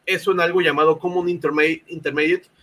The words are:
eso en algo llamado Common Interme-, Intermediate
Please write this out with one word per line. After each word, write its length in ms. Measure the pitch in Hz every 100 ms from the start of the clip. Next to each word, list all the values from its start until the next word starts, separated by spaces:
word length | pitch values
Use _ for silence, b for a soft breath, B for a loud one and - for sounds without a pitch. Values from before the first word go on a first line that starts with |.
| -
eso 260 | 185 196
en 80 | 185
algo 220 | 170 180
llamado 360 | 165 143 156 160
Common 300 | 180 175 175
Interme-, 560 | 175 151 151 156 165 -
Intermediate 580 | 165 151 143 156 180 - _